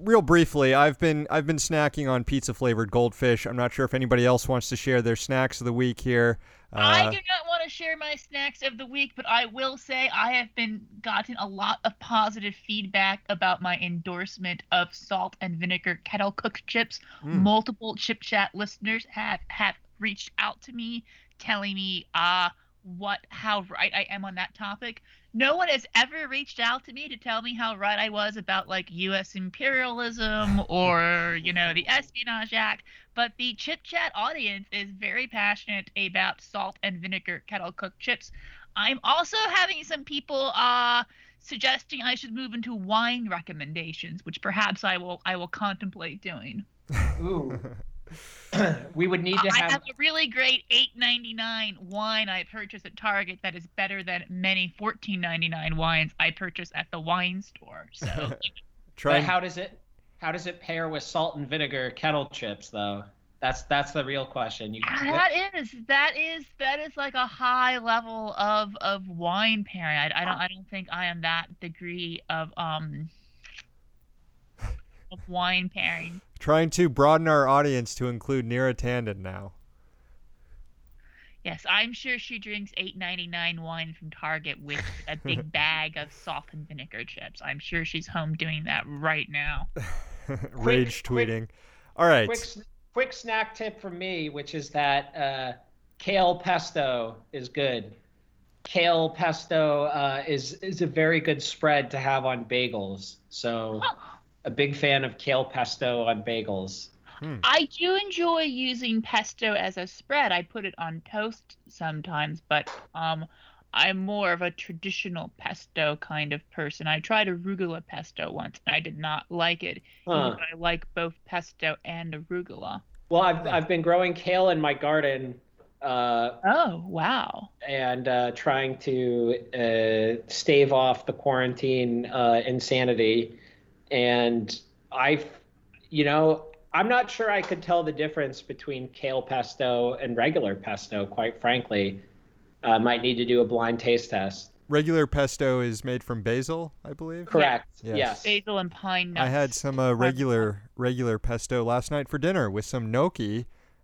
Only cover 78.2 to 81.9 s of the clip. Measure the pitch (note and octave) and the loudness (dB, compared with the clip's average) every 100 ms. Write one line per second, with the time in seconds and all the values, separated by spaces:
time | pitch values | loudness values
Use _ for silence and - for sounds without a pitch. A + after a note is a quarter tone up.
78.2 | - C3+ A2+ B2 C3 A#2+ B2 B2 A2+ G2+ | -2 0 0 2 2 2 0 0 -2 -4
79.2 | F#2 F#2+ G2 - - _ - _ - - | -8 -10 -12 -16 -20 _ -20 _ -20 -20
80.2 | - - - - - - - - - - | -20 -20 -20 -20 -20 -20 -20 -20 -20 -20
81.2 | - - F#3 E3 - G3 A3+ | -20 -14 -12 -6 0 2 0